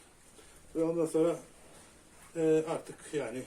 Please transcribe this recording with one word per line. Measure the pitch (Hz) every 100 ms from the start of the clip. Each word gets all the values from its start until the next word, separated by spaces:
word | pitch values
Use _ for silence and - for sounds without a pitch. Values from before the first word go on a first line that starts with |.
| - - - - - - - 156
Ve |
ondan | 165 170 160
sonra, | 160 165 156 - - - - - - - - - 165
e, | 160 156 160
artık | 156 - 139 -
yani | 151 123 127